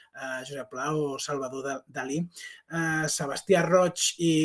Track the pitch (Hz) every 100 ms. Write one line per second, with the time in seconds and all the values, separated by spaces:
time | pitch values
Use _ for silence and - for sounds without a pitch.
0 | _ - 131 131 127 143 123 127 143 156
1 | 147 135 - 143 127 135 139 135 - -
2 | 131 147 175 - - - - 165 165 156
3 | 156 - 147 131 - 185 165 185 180 -
4 | - - 170 156